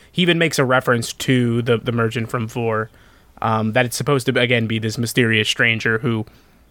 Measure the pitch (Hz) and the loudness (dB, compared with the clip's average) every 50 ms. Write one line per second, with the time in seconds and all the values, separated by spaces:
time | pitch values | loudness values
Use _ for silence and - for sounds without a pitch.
0 | - - - 170 180 170 170 170 165 156 - - 139 123 127 127 - - 123 117 | -20 -8 -2 0 2 2 4 2 2 0 2 0 2 2 2 2 2 2 0 0
1 | 113 - - - - - 131 127 123 120 117 120 113 117 117 110 - 123 117 117 | 0 -4 -8 -6 0 2 2 2 2 2 0 0 0 0 0 0 0 -2 -2 0
2 | 113 113 113 120 113 110 - 120 110 110 - 123 117 113 110 107 110 110 _ - | 0 -2 -2 -4 -6 -4 -4 -6 -6 -4 -4 -4 -2 -2 -2 -2 -4 -6 _ -20
3 | - - - _ _ _ - - - 113 113 110 110 110 107 127 127 123 - - | -20 -20 -20 _ _ _ -10 -6 -2 0 0 0 0 0 2 0 0 0 -2 -4
4 | 120 - 147 131 - 131 123 123 123 120 123 117 113 104 113 110 107 110 104 - | -2 0 0 0 0 0 0 0 2 2 2 2 0 0 -2 -2 -2 -4 -4 -4
5 | 117 110 - 131 123 113 113 107 107 - - - 127 117 113 110 - 117 113 110 | -4 -2 0 0 2 2 2 2 0 0 0 0 0 0 0 0 0 0 0 0
6 | 127 123 113 110 107 - - - _ _ _ _ _ _ | 0 0 -2 -2 -4 -6 -12 -20 _ _ _ _ _ _